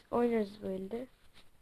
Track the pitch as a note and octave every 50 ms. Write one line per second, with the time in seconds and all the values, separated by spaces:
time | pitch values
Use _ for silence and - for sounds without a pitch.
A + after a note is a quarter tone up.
0 | - - - A#3 A#3+ A#3+ A#3 A3+ G#3 G3 G#3 - G#3 G3 F#3+ F#3+ F#3+ F#3+ A3+ A#3
1 | C4 - - - - - - - - - - -